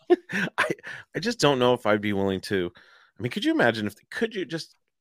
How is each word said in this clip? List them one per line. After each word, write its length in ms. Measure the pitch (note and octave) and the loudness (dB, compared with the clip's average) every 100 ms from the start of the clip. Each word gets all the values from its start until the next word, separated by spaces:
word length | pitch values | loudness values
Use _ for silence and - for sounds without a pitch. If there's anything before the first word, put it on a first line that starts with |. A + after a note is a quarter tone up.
<laughs> 280 | - E4+ - G3 - - | 0 0 2 -4 -4 -2
I, 120 | D#5 - - - - | -4 -4 -12 -16 -12
I 60 | D3+ | -8
just 180 | G#3 A#3 | -6 0
don't 220 | D3 C3 | 2 4
know 120 | B2 | 4
if 120 | A#2+ G#2+ | 4 2
I'd 140 | G#2+ | 2
be 140 | G#2+ | 2
willing 260 | G2 G2 F#2+ | 0 0 -2
to. 300 | - G2 F2 - _ _ _ - | -2 -2 -2 -6 _ _ _ -8
I 60 | |
mean, 80 | A#2+ | -6
could 140 | G3+ | -2
you 80 | C#4+ | -2
imagine 340 | D#4+ A#2 A2 G#2 | 2 2 2 -4
if, 80 | - _ | -6 _
could 240 | - A3+ | -6 -6
you 100 | A3+ | -4
just, 300 | E3+ D#3+ - _ _ _ | -8 -8 -10 _ _ _